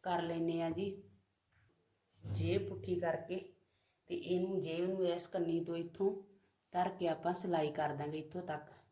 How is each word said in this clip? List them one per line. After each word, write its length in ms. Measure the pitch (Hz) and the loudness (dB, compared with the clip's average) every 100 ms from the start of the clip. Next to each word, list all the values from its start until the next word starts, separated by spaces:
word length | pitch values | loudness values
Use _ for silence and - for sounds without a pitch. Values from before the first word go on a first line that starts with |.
ਕਰ 180 | 190 175 | 2 0
ਲੈਂਦੇ 400 | 170 170 165 165 | 0 0 0 2
ਹਾਂ 100 | 165 | 0
ਜੀ 180 | 170 196 - - - _ _ _ _ _ _ _ _ _ _ | 0 -2 -4 -14 -20 _ _ _ _ _ _ _ _ _ _
ਜੇਬ 460 | - - 165 190 196 | -6 0 2 2 0
ਪੁੱਠੀ 300 | 190 190 175 | -6 -2 0
ਕਰਕੇ, 380 | 170 160 - 180 - - _ _ _ _ - | 2 0 -2 -6 -8 -20 _ _ _ _ -8
ਤੇ 60 | |
ਇਹਨੂੰ 440 | 175 165 180 185 190 | -6 0 2 2 0
ਜੇਬ 240 | 165 165 | 0 0
ਨੂੰ 220 | 180 190 175 | 0 2 2
ਇਸ 200 | 175 - | 0 -2
ਕੰਨੀ 360 | 185 170 165 | 0 2 2
ਤੋਂ 120 | 170 170 | 0 -2
ਇੱਥੋਂ 340 | 170 - 196 190 - - _ _ _ | -4 0 0 0 -10 -20 _ _ _
ਧਰ 160 | 180 180 | 0 0
ਕੇ 180 | 180 170 | 2 0
ਆਪਾਂ 260 | 160 170 | 2 0
ਸਿਲਾਈ 360 | 180 190 165 151 | 0 2 2 2
ਕਰ 220 | 151 147 | 2 0
ਦਾਂਗੇ 220 | 143 147 156 | 0 -2 -4
ਇੱਥੋਂ 240 | 151 180 | -6 -6
ਤੱਕ। 280 | 175 151 - - _ | -4 -6 -8 -20 _